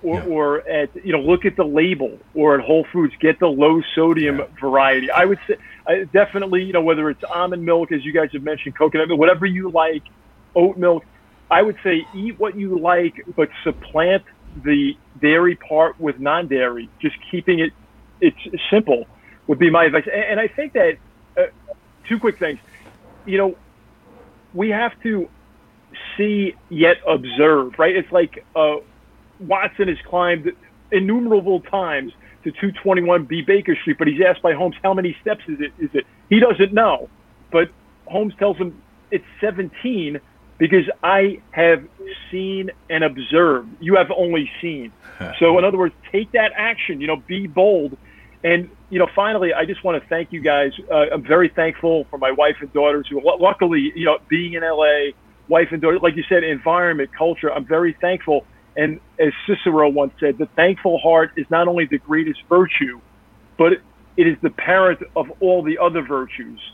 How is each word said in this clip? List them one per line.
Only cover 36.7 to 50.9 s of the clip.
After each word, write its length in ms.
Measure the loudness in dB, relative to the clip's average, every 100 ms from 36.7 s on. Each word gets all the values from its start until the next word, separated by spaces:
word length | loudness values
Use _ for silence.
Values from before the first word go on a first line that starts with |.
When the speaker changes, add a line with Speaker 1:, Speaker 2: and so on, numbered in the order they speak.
Speaker 1:
know, 360 | 4 2 0 -6 _ _ _ _
but 180 | 0 0 _ _ _ -8
Holmes 280 | -4 -4 -2
tells 180 | -2 -2
him, 240 | -6 -8 _ _ _
"It's 140 | -8 -8 -6
seventeen 800 | -6 -4 -10 -8 -6 -6 -6 -8 _ _ _ _
because 260 | 2 2 2 -4
I 380 | 0 2 2 -2 _
have 320 | 0 2 2 -2 _ -16 -16 -12
seen 400 | -8 -6 -6 -8 -14 _
and 140 | -2
observed. 640 | -2 -4 -2 2 4 2 -4 -12
You 160 | 2 2
have 140 | 2
only 400 | 0 -2 -2 -4 -8
seen." 320 | -10 -10 -12 _ -20 -14
Speaker 2:
<laughs> 140 | -14 2
Speaker 1:
So 180 | 4 6
in 60 |
other 140 | 4 2
words, 160 | 0 -2 -6
take 180 | -6 -2
that 200 | 0 0
action, 460 | -2 -4 -4 -6 -6
you 60 | -6
know, 80 | -6
be 300 | -6 -8 -6
bold. 480 | 2 4 4 -2 -10 -20 -20 -20 _
And, 240 | -2 -2 -2 -16 _
you 80 | -2
know, 100 | 0
finally, 380 | 0 0 0 -2
I 100 | -2
just 180 | -4 -4
wanna 160 | -4 -4 -4
thank 240 | -6 -6
you 80 | -4
guys. 320 | 0 2 0 -4 -2